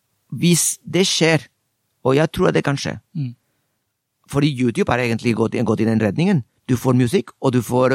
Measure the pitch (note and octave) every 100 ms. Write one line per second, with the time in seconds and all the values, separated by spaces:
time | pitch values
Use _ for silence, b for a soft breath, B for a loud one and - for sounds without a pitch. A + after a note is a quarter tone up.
0 | _ _ _ A#2 E3+ E3+ - - - D#3+
1 | G3 - D#3+ D#3+ - _ _ _ _ _
2 | B2+ C#3 D#3+ - F3 D#3+ - C#3 - -
3 | - E3 B2+ A#2+ _ _ _ _ _ _
4 | _ _ - C#3 D#3 B2+ B2 A2+ G3 A#2+
5 | B2 A2+ A#2+ A2 A2 A#2 A2 G#2+ A2 A2
6 | G#2+ - F#3 F3 - _ - B2 C3 B2+
7 | B2 F#3 - - C3+ B2 G#2+ B2 B2+